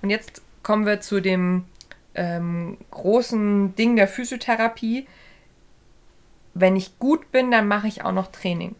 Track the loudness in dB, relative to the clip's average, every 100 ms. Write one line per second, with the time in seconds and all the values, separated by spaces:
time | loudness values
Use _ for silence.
0 | -2 -4 -6 -20 -20 -16 0 0 2 0
1 | 0 -2 2 2 2 0 -4 -18 -20 -20
2 | _ -6 -4 -4 -4 -4 -6 -10 -16 -6
3 | 2 2 2 0 2 2 0 2 2 4
4 | 4 2 -8 -8 -2 0 0 -2 -4 -4
5 | -6 -20 -20 -20 _ _ _ _ _ _
6 | -20 _ _ -20 -16 2 2 2 -2 _
7 | 0 0 2 0 2 2 2 0 -2 -4
8 | -2 -2 -4 -6 -4 -4 -6